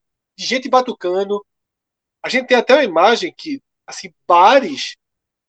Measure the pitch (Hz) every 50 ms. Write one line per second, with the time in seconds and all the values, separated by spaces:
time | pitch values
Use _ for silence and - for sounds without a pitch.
0 | _ _ _ _ _ _ _ - 185 - 233 254 254 277 262 254 254 247 - -
1 | - 180 180 190 202 196 208 208 - _ _ _ _ _ _ _ _ _ _ _
2 | _ _ _ _ - 156 - 254 254 - 254 240 233 - 254 302 285 208 160 165
3 | 180 220 240 - 190 156 - _ - 165 139 139 _ _ _ _ _ - - -
4 | - 185 _ _ _ - 175 170 185 214 262 285 262 175 139 - - - - _
5 | _ _ _ _ _ _ _ _ _